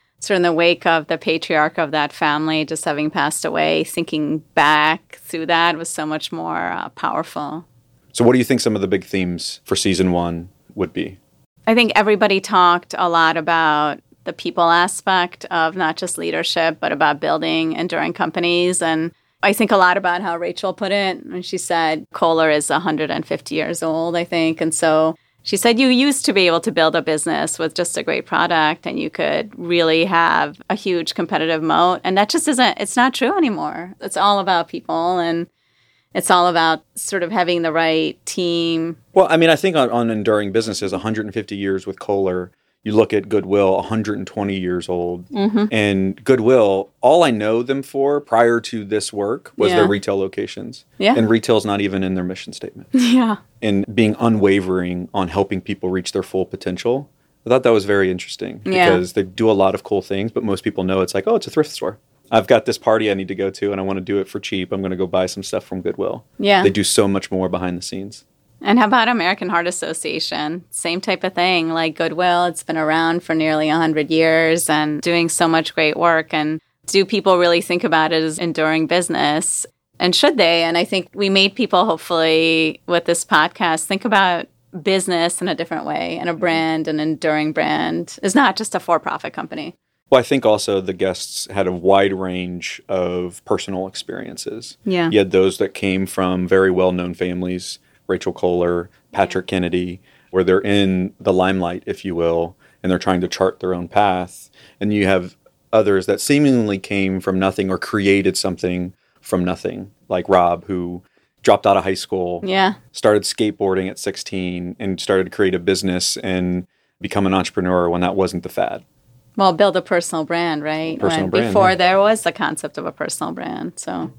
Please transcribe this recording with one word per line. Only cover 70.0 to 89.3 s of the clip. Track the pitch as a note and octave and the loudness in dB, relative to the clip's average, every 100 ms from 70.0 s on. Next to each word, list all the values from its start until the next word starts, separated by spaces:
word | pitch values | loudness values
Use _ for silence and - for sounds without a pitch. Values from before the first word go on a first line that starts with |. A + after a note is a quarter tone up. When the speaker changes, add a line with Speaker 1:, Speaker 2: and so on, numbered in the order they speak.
| D#3 D#3 - D#3+ D3+ F3 - | -6 -6 -6 -4 -4 -6 -10
Speaker 1:
Same | - E3+ F3 | -8 -4 -4
type | G#3+ F#3 | -2 -2
of | F#3 | -2
thing, | F#3+ F3+ F3+ D#3+ | 0 0 2 0
like | E3 E3 D#3 | -2 -4 -2
Goodwill. | E3 D#3+ F3+ F3 | -4 0 0 2
It's | F3 E3 | 0 -4
been | - D#3+ | -6 -2
around | D#3 D#3+ E3 E3+ | 0 0 0 -2
for | - | -2
nearly | D#3+ D#3 D#3 D#3 | -2 0 0 0
a | D#3+ | 0
hundred | D#3+ D#3 D3 | 0 0 0
years | D#3+ D#3+ D#3+ D#3+ E3 - | 2 4 4 2 0 0
and | D3+ D3+ D3 | 0 0 -4
doing | E3+ E3+ E3 | -2 0 0
so | - E3 | 0 2
much | E3 D#3+ | 2 0
great | - D#3 - | 0 0 2
work. | E3+ D#3+ D#3 | 2 2 0
And | D#3+ D3+ D#3 - _ - | -4 -4 -6 -10 _ -2
do | G3 | 0
people | F#3+ G#3 F#3+ F3+ | 2 0 2 4
really | F3 E3+ | 4 2
think | D#3+ F3 | 0 -2
about | E3+ D#3+ D#3 | 2 2 2
it | D#3+ | 2
as | D#3+ D#3 | -2 -4
enduring | E3+ D#3 D#3 D#3+ D#3 | -4 0 0 0 0
business? | F3 E3 D3+ D3 D3+ - - - _ _ _ | 0 0 0 0 0 -2 -6 -8 _ _ _
And | F3+ | -2
should | F3+ C#4+ C#4 | 2 2 4
they? | E3+ E3+ | 2 4
And | E3 E3+ | 2 0
I | |
think | F3 F#3+ F3+ | 0 -4 -6
we | F#3 G3 | -4 0
made | G3 G3 G3 | 2 2 0
people | G#3+ F3+ A3 | 0 2 2
hopefully | D#3+ - E3+ D#3+ D#3+ D#3+ D#3+ D#3+ - - | -2 -2 0 4 4 4 2 0 -4 -2
with | F3 | -2
this | E3+ E3+ | 0 -2
podcast | - D#3+ D#3+ - F3 D#3+ | 2 2 2 0 -2 0
think | - G3 | -2 -4
about | A#3 G#3 F#3 F3 - _ _ F3+ | 0 2 2 0 -6 _ _ -6
business | D#3 F#3+ F3+ F3 E3+ - | 0 0 0 0 0 -2
in | F#3 | -4
a | |
different | D3+ E3+ D#3 | -4 -6 -6
way, | D3+ D3+ E3+ E3+ | -6 -4 -4 -6
and | F3+ | -6
a | |
brand, | E3 F3 E3 D#3+ D#3+ D#3+ | -2 0 0 0 -2 -2
an | D#3 | -2
enduring | D#3 D3+ D#3+ D3+ D3+ | -2 -2 -2 0 -2
brand, | D#3+ D#3 D3+ E3 E3 E3+ - | -2 -2 -2 -2 -6 -8 -6
is | G3 | -2
not | G3 B3+ G3 | 2 2 0
just | A3 | -6
a | F3+ | -6
for-profit | - D#3+ - - D#3 | -2 -2 -2 -8 -10